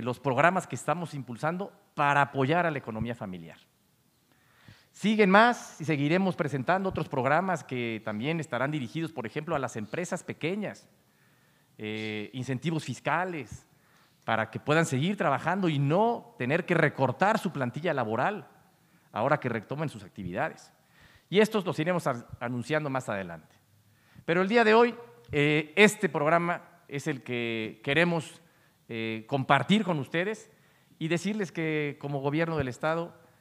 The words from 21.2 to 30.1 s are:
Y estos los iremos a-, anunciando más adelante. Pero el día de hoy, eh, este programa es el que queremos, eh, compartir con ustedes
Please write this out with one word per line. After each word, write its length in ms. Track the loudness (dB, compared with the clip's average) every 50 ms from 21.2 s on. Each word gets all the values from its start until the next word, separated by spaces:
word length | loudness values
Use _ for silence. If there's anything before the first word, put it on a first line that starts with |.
| _ 0
Y 100 | 2 2
estos 240 | 4 4 2 -2 -2
los 140 | -2 -2 -2
iremos 280 | 0 0 0 0 0
a-, 200 | -2 -4 -4 -8 -14 -12 -8
anunciando 500 | -6 -6 -6 -4 -4 -2 -2 -2 -2 -2
más 180 | -4 -4 -4 -4
adelante. 460 | -6 -6 -6 -8 -12 -14 -18 _ _ _ _ _ _ _ _ _ _ _ _ _ -20 -10 -4
Pero 180 | -2 0 0
el 60 | 2 2
día 160 | 4 4 6
de 100 | 6 8
hoy, 200 | 6 6 4 2 -4 -14 -20 -20 -20 -10 -4
eh, 420 | 0 2 4 4 2 2 0 0 4
este 320 | 6 6 6 6 2 -2 -2
programa 540 | 0 0 2 4 4 2 2 0 -4 -4 -8 -16 -20 _ _ -10
es 180 | -10 -8 -6
el 160 | -6 -6 -6
que 580 | -6 -6 -4 -4 -2 -2 -4 -4 -6 -6 -8 -8 -4
queremos, 580 | 0 2 2 2 2 0 -2 -4 -8 -14 -20 _ _ _ _ _ _ _ _ _ -10
eh, 360 | -8 -6 -6 -4 -6 -8 -6 -4
compartir 560 | -2 0 4 4 4 4 4 4 2 2 2
con 140 | 0 -2 -4
ustedes 520 | -4 -4